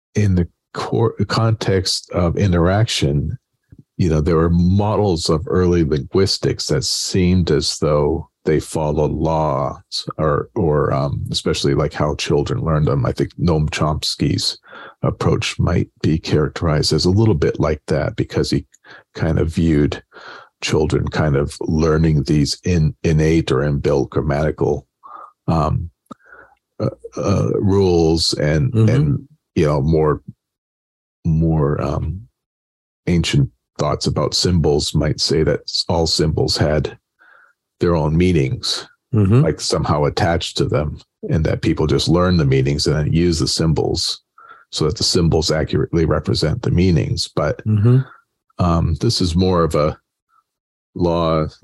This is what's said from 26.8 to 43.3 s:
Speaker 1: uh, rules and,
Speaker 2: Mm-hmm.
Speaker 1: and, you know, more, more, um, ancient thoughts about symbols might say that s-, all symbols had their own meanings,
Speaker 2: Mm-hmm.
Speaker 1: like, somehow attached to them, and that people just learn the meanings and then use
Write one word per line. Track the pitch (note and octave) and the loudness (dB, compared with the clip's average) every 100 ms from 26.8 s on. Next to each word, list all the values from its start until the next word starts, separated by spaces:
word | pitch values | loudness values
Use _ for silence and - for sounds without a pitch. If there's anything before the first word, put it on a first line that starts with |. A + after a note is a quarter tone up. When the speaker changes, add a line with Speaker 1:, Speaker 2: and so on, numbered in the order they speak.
| - - - - | -6 -6 -14 -6
Speaker 1:
uh, | G2 F#2+ G2+ - | -2 0 0 0
rules | G2 G2 F#2+ E2+ E2 E2 - - | 2 2 4 4 4 2 0 0
and, | D2+ D#2 C#2+ | 0 2 0
Speaker 2:
Mm-hmm. | A2 A2 | 2 4
Speaker 1:
and, | B2+ D3 - - _ _ - | 4 2 -2 -6 _ _ 0
you | D2+ | 0
know, | D2+ | 2
more, | C#2+ D#2 D#2 C#2+ - - _ _ _ _ _ _ _ _ E2+ | 2 2 2 0 -6 -20 _ _ _ _ _ _ _ _ -2
more, | D#2 E2 D#2+ C#2+ D2+ | 0 2 0 0 -2
um, | C#2+ D2+ D#2+ F#2 A#2 _ _ _ _ _ _ _ - | -4 -4 -6 -8 -14 _ _ _ _ _ _ _ -2
ancient | F2 D#2+ - C3+ - _ - | 0 2 0 0 -4 _ -6
thoughts | D2 C2+ - | -4 -2 -2
about | D#2+ D2 | -2 -2
symbols | - F2+ F2+ D#2 D2 - D2+ | -2 0 2 2 2 0 -2
might | D2+ - | -2 -2
say | - D#2 | 0 2
that | D#2 D2 | 2 0
s-, | - - - | -4 -8 -2
all | E2+ D#2+ | 0 0
symbols | - D#2+ D#2+ - - | 0 0 0 -2 0
had | F2+ D#2 C2+ - _ _ - - _ _ _ _ | 0 0 -2 -10 _ _ -20 -20 _ _ _ _
their | F2 E2+ | 0 2
own | D2+ D#2 | 2 2
meanings, | F2+ E2 C2 - - - - _ _ | 2 2 0 -2 -4 -6 -8 _ _
Speaker 2:
Mm-hmm. | A2 F#2+ A#2+ | 0 4 4
Speaker 1:
like, | D#3+ - | 4 0
somehow | - E2 D#2 D2+ | -2 -2 0 0
attached | D2 - F2 E2+ - - | 0 0 0 0 -4 -2
to | C#2 | 0
them, | - D2+ D#2 - _ - | 0 -2 -6 -16 _ -4
and | D#2+ D#2 | 0 0
that | - | 0
people | - - D#2 | -2 0 0
just | C#2 - | 0 2
learn | E2+ F2+ F2 | 2 4 2
the | C#2+ | 2
meanings | C2+ C2 C#2+ - | 2 0 0 0
and | D2+ | 0
then | D2+ | 0
use | D#2+ F2 | 2 2